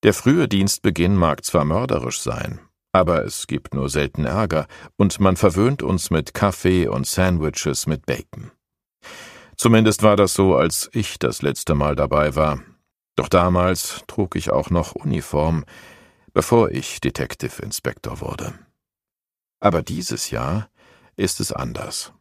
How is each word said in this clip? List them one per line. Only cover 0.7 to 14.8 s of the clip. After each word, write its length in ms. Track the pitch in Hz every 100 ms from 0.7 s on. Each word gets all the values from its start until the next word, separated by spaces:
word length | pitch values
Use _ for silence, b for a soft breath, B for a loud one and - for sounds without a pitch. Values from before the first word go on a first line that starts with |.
| - - 82 87 98
mag 280 | 82 71
zwar 200 | - 87
mörderisch 560 | 73 85 131 80 62 -
sein, 400 | 62 58 58 - _ _ _
aber 320 | 95 87 82
es 240 | 50 - -
gibt 260 | 69 -
nur 140 | 69 69
selten 380 | 73 71 - 69
Ärger 420 | 87 104 78 73 B B _
und 220 | 98 -
man 180 | 98 92
verwöhnt 460 | 101 87 117 139
uns 280 | 71 90 -
mit 240 | 80 -
Kaffee 520 | - 101 - 92 92 85
und 180 | 57
Sandwiches 840 | 69 - 92 87 76 - 78 65 -
mit 180 | 73 -
Bacon. 460 | 64 - - - _ _ _ _ _ B B B B B -
Zumindest 480 | 117 113 110 101
war 100 | 110
das 200 | 104 98
so, 200 | - 98
als 340 | 82 85 - -
ich 260 | - 101 -
das 240 | 64 57
letzte 320 | 71 - -
Mal 220 | 73 73 71
dabei 400 | 73 76 76 73
war. 240 | 78 69 - _ _ _ _ -
Doch 120 | 71
damals 760 | 90 90 90 90 92 - - -
trug 300 | - 95 -
ich 140 | -
auch 200 | 67 -
noch 220 | 87